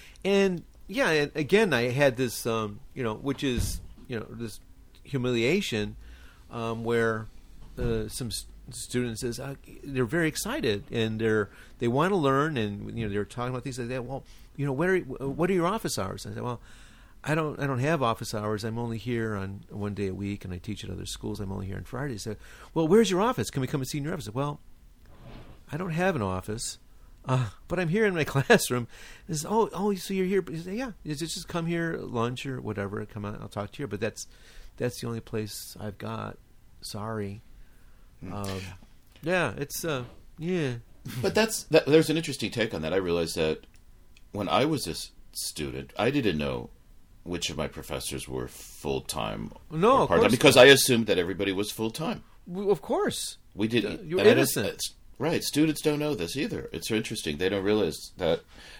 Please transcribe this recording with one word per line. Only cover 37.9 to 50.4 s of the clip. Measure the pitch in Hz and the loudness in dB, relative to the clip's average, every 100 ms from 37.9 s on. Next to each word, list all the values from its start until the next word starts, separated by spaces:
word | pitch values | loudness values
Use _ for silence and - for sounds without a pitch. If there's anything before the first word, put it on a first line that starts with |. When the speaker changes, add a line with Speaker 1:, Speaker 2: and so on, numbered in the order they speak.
| - - - | -20 -20 -16
Speaker 2:
Hmm. | 95 | -10
Speaker 1:
Um, | 101 98 95 92 90 - - - - | -8 -6 -6 -8 -16 -20 -20 -20 -10
yeah, | 156 180 139 110 | -2 0 0 -4
it's, | 143 - 170 | -8 -6 -4
uh, | 135 120 - - - | -4 -6 -14 -20 -10
yeah. | 160 185 139 120 - - - 120 | -4 -2 -2 -4 -10 -18 -12 -4
Speaker 2:
But | 190 196 | 0 4
that's, | 220 - | 2 0
that, | - 151 - | 4 4 8
there's | 160 160 | 6 6
an | 156 | 2
interesting | 160 131 107 | -2 -4 -4
take | 117 107 | 0 -2
on | 87 | -2
that. | 78 | 0
I | 95 | 0
realized | 87 85 82 90 | 2 2 0 0
that | 78 78 - - - - - - - | 0 0 -6 -20 -20 -20 -20 -20 -10
when | 101 90 | -4 2
I | 87 147 | 4 4
was | 147 87 | 2 -2
a | |
s-, | 78 - - - | -6 -8 -14 -16
student, | - - - 71 64 65 - | -10 -8 -6 -6 -6 -8 -2
I | 110 | 0
didn't | 147 107 76 | 2 2 2
know | 69 62 60 - - - - - | 0 -4 -6 -14 -20 -20 -20 -16
which | 82 87 - | -8 -4 -4
of | 73 | -4
my | 71 | -6
professors | - 76 69 - 69 64 | -6 -8 -6 -6 -8 -6
were | 65 62 | -6 -6
full-time | - - - 76 65 - - 53 52 55 - - | -10 -18 -8 -4 -4 -4 -4 -4 -4 -10 -12 -10
Speaker 1:
No, | 156 208 262 | 2 4 6
Speaker 2:
or | |
Speaker 1:
of | 151 | 6
Speaker 2:
part-time, | 85 | 6
Speaker 1:
course | 208 | 6
Speaker 2:
because | 127 | 8